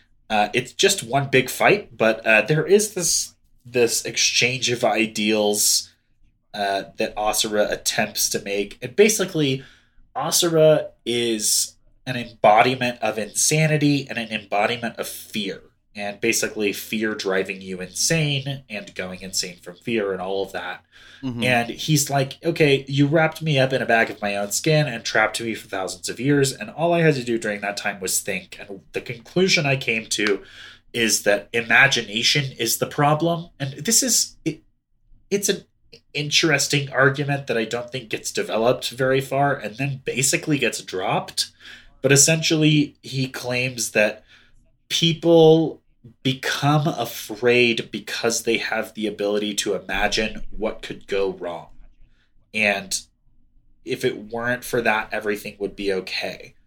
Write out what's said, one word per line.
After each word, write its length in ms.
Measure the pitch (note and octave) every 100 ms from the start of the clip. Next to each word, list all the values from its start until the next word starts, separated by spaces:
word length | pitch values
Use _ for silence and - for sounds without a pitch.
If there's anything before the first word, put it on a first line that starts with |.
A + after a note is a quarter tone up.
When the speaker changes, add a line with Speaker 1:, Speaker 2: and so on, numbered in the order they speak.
| _ _ -
Speaker 1:
uh, 180 | G#2+ G#2
it's 180 | B2 -
just 320 | - F#3+ F#3+
one 240 | A2+ C3+ C3+
big 220 | C3 B2+
fight, 460 | - A#2 G3+ - -
but, 300 | A2+ A2+ A2+
uh, 160 | A2
there 240 | G#2+ D#3 D#3
is 280 | G#3 G#3
this, 400 | F#3 E3 - - _ _ _
this 400 | A#2+ B2 A#2 -
exchange 680 | B2 A2 - - B2 B2+ A#2
of 120 | A#2+
ideals, 1120 | A2+ A2 A2 G#2+ G#2+ G#2+ G#2 G#2 - - - _ _ _ _ _ _
uh, 300 | G#2 G2+ G2 F#2+ -
that 160 | A2 G#2+
Asura 520 | G#2+ G#2 A2 G#2 G2+
attempts 600 | F#2+ - - G#2+ - -
to 100 | A2
make. 380 | G2+ G2+ G2+ -
And 160 | B2 -
basically, 680 | A3 A3 F#3 D#3 C#3+ C3+ - _ _ - _ B2+
Asura 720 | D#3 - F3 D#3+ D#3 D3 - _
is 720 | A2+ A#2+ A#2 A2 G#2 - - _ _ _ -
an 100 | A#2+
embodiment 840 | A2+ - G#2+ G#2+ C3 B2+ B2 -
of 160 | A2 A2
insanity 880 | G#2 - - D#3 D#3 D3+ D3 C#3 C3+
and 100 | A#2
an 140 | A2+
embodiment 640 | G#2+ - G2+ A2+ A#2 A#2 -
of 100 | -
fear, 580 | - - A2 G2 E2 - _ _ G#2
and 240 | G2+ G2+
basically 520 | A#2 - A2 G#2+ G2+
fear 400 | F#2+ - A2 A2
driving 460 | G#2+ G2 F#2+ F#2+ F#2+
you 180 | F#2+ F#2
insane 840 | F#2 - - E3 D3 C#3 C#3 C3+ -
and 260 | G#2 F2+
going 280 | - F#2 F#2
insane 340 | F#2 - F#2 E2+
from 120 | F2+ F2
fear 360 | - A2+ G2
and 80 | F#2
all 220 | F#2 G2
of 80 | F#2+
that. 320 | F2+ E2+ - _ - - -
Speaker 2:
Mm-hmm. 200 | C3 A#2+
Speaker 1:
And 280 | B2 A#2+ A#2
he's 400 | - - D3 -
like, 260 | C#3 C3+ -
"Okay, 400 | E3+ D#3+ D3 C3+ C3+
you 200 | C#3 C#3+
wrapped 340 | D#3+ D#3+ -
me 160 | D#3+ C3+
up 140 | C3
in 80 | B2+
a 40 | A2
bag 240 | A2+ A2
of 100 | G#2
my 160 | G#2 G2+
own 160 | G2+
skin 340 | - D#3+ D3+ C#3
and 160 | A#2
trapped 360 | - A#2 G#2+ -
me 140 | A#2
for 120 | G#2 -
thousands 420 | F#2+ F#2 F2+ -
of 100 | F#2
years, 320 | C3+ C#3+ C3+
and 160 | - G#2+
all 220 | - E3+
I 80 | E3+
had 140 | D#3+
to 100 | C3+
do 140 | A#2+ A2+
during 240 | A2 G#2
that 160 | G2+ G2+
time 200 | G#2 F#2+
was 200 | F#2 -
think. 380 | - F#2 F#2+ -
And 220 | - F#2+ -
the 80 | G2
conclusion 640 | - B2 - F3+ F#3+ F3+ C#3+
I 100 | C3+
came 300 | B2 A2+ G#2+
to 320 | - G#2 G2 - - - - _
is 300 | A#2+ A2 G2
that 240 | G#2 G2+ -
imagination 960 | A#2 A2+ A#2 C3+ B2 G#2 A2 A#2+ D3 C3+ -
is 180 | A#2 -
the 80 | B2+
problem." 600 | - C#3+ D3+ E3 E3+ E3+ -
And 140 | C#3 C3+
this 180 | D#3 A3
is, 340 | B3+ - - -
it, 180 | D#3 D#3 _ _ _ _ _ - -
it's 180 | G3+ G3
an 160 | F#3 - _ _ - _
interesting 800 | C#3+ D3 - E3 C#3 - D3 C#3
argument 540 | B2 C3+ C3+ C#3 C#3 C#3
that 100 | A2+
I 80 |
don't 260 | A2 A#2+ -
think 200 | C3 G#2+
gets 200 | A2 -
developed 600 | - G2 G2+ A#2 - -
very 300 | B2 C3 C3+
far 320 | C3+ C#3 C#3+ C3
and 200 | G#2+ A2
then 260 | C#3 B2+
basically 540 | - A#2+ C3+ D#3+ - C3+
gets 240 | A2+ -
dropped. 680 | - F#2 G2+ E3+ - - - _ - - - -
But 100 | C3
essentially, 840 | C#3 D#3+ D#3+ D#3 D#3+ D#3 D3+ C#3+ -
he 240 | A#2+ C3+ C3
claims 680 | - B2 B2 C3 A#2+ A2
that 300 | A2 G#2 - _ - _ _ _ _ -
people 920 | - E3 D#3+ E3 E3 D#3+ D#3+ D#3 - _ _ B2 _
become 640 | C3+ C3 - - C#3+ D3+ B2
afraid 1040 | - A#2 - - G#2+ B2 B2 A#2+ A2+ -
because 520 | G#2+ - - A#2+ A2+
they 140 | A#2 G#2+
have 360 | - A2 G#2+
the 140 | A2 G#2+
ability 440 | G2 G2+ G#2 G#2
to 200 | G2+ G#2+
imagine 680 | F#2 - F#2+ G#2+ A2 A2 - - -
what 240 | G#2+ -
could 240 | - G2+ -
go 240 | G2 G2
wrong. 360 | F#2 F2 E2 - - - _ - _ _ _ _
And 420 | A2 G#2 G2 F#2 - - _ _ _ _ _ _ _
if 200 | - -
it 260 | B2+ - G#2+
weren't 320 | A#2 A#2+ B2
for 160 | - B2+
that, 260 | A2+ G#2+ A2
everything 440 | G#2+ G#2+ G2+ G#2+ G2+
would 160 | G2
be 180 | - G2
okay. 640 | F#2+ F#2 - G2 - - _